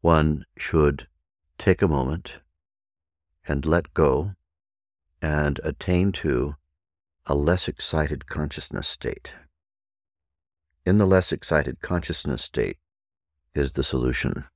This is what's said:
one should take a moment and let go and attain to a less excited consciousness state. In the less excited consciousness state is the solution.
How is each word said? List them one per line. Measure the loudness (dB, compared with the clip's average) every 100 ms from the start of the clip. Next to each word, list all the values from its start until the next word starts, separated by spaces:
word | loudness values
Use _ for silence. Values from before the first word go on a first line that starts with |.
one | 6 4 4 0 -6 -12
should | -2 4 4 2 -10 _ _ _ _ -2
take | 0 2
a | 2
moment | 2 0 -4 -8 -20 _ _ _ _ _ _ _ _ _ _ -4
and | -2
let | 2 0 0
go | 2 2 2 -2 -10 _ _ _ _ _ _ _ _
and | -2 0 0 -2
attain | -6 -6 0 2 2
to | 0 -2 -2 -2 -6 _ _ _ _ _ _
a | -2
less | 0 2 0 -2
excited | -6 -4 -2 -2 -4 -8
consciousness | -6 -6 -8 -10 -6 -6
state. | -4 -6 -8 -14 -20 _ _ _ _ _ _ _ _ _ _ _ _ _ _
In | 2 4
the | 6
less | 4 2
excited | -6 0 0 0 -8
consciousness | -4 -4 -4 -6 -4 -6
state | -4 -4 -4 -6 _ _ _ _ _ _ _
is | -2 -2
the | -2
solution. | -2 0 -2 -2 -4 -6 -10